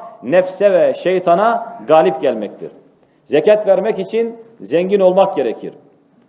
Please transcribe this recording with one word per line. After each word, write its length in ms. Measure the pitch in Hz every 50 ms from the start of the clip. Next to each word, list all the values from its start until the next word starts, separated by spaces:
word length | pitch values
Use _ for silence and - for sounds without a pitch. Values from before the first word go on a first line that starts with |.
| - - - -
nefse 500 | - 120 165 185 185 180 - - 202 202
ve 220 | 185 170 151 135 127
şeytana 840 | - - 175 185 180 180 170 170 175 214 233 226 233 - - - - -
galip 340 | - 156 160 175 190 185 -
gelmektir. 500 | 147 131 117 110 101 95 - - 85 76 - - _ _ _ _ _ _ _ _ _
Zekat 420 | _ 127 151 156 208 214 214 214
vermek 320 | 196 190 180 196 226 - 185
için 380 | 185 - 220 226 226 226 233 - - - _ -
zengin 400 | 95 98 147 170 185 185 202 196
olmak 360 | 185 185 185 196 190 185 -
gerekir. 380 | 151 127 110 101 - 95 82 - - _ _ _ _ _ _ _ _ _